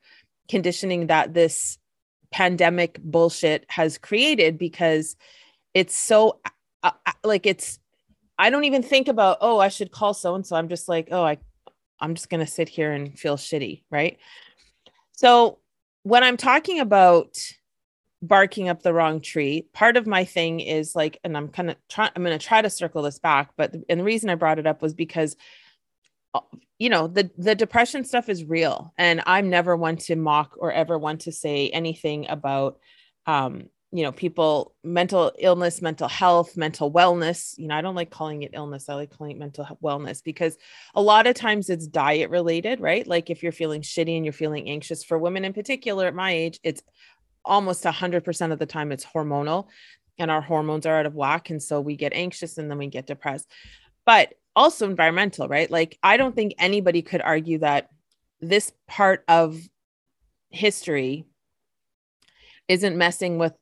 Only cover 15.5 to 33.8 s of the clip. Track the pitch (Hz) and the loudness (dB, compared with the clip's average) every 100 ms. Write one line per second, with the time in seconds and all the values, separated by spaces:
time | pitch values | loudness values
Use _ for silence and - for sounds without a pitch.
15.5 | - _ _ _ _ 196 240 254 247 262 | 2 _ _ _ _ 2 6 6 4 2
16.5 | 269 311 349 233 196 185 170 - - - | 2 2 -2 4 8 8 8 4 -6 -14
17.5 | - _ _ _ _ _ _ 170 196 196 | -16 _ _ _ _ _ _ 2 4 4
18.5 | 214 185 170 180 165 160 156 - 160 143 | 0 -4 -2 0 2 2 -2 -4 -4 -2
19.5 | 151 - - 220 240 220 196 185 - 165 | -4 -8 2 4 4 2 0 0 -2 -2
20.5 | 165 - 156 156 170 156 - 175 151 147 | -4 -4 -4 -4 -2 -4 -4 -8 -8 -8
21.5 | - 175 - - - 214 175 175 156 - | -6 -6 -8 -10 -4 -4 -2 -4 -4 0
22.5 | 220 214 - 170 160 147 139 165 143 143 | 2 2 -2 -6 -6 -6 -4 0 0 0
23.5 | - 151 165 - 170 190 226 214 175 165 | -4 -4 -4 -4 -2 0 -2 -2 0 0
24.5 | 156 156 151 156 160 165 165 151 - - | 0 0 -2 -4 -6 -6 -4 -4 -6 -20
25.5 | - _ _ _ _ _ _ _ - - | -20 _ _ _ _ _ _ _ -8 -8
26.5 | 143 _ - 240 226 165 180 185 - 180 | -16 _ -6 0 0 0 0 -2 -2 0
27.5 | 208 220 240 240 285 247 247 233 185 156 | 0 2 2 2 0 -4 -4 -2 -6 -4
28.5 | 165 156 - 165 - 175 165 - 185 196 | -2 0 -2 -8 0 2 2 2 0 2
29.5 | 175 175 170 165 165 - 165 156 151 147 | 2 2 0 -2 -4 -4 -2 0 0 0
30.5 | - 170 156 160 165 151 156 170 156 156 | -6 -4 -2 0 -2 -4 -8 -10 -8 -4
31.5 | 143 139 160 165 160 156 151 143 147 143 | -2 -2 -4 -6 -6 -6 -6 -8 -8 -4
32.5 | 139 139 - _ _ _ _ - 143 131 | -2 -4 -6 _ _ _ _ -4 -2 -2
33.5 | - - _ | -8 -16 _